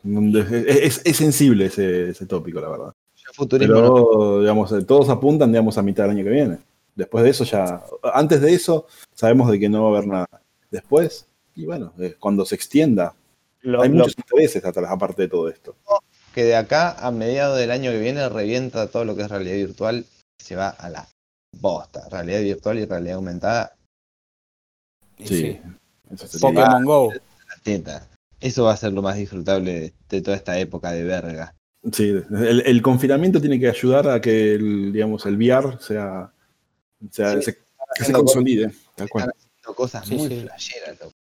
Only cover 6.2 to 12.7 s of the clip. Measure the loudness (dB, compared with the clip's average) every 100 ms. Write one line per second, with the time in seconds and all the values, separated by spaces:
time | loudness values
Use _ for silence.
6.2 | 0 0 0 -4 _ _ _ -10 -4 4
7.2 | 4 4 -2 0 -2 -6 -12 -8 -2 0
8.2 | 2 4 4 2 2 -2 -4 -20 -20 -2
9.2 | 4 4 4 2 2 2 2 2 0 -4
10.2 | -6 _ _ _ _ -16 _ 0 0 -6
11.2 | _ _ _ -16 -12 -10 -12 -10 -12 -6
12.2 | -2 -2 -2 -6 -2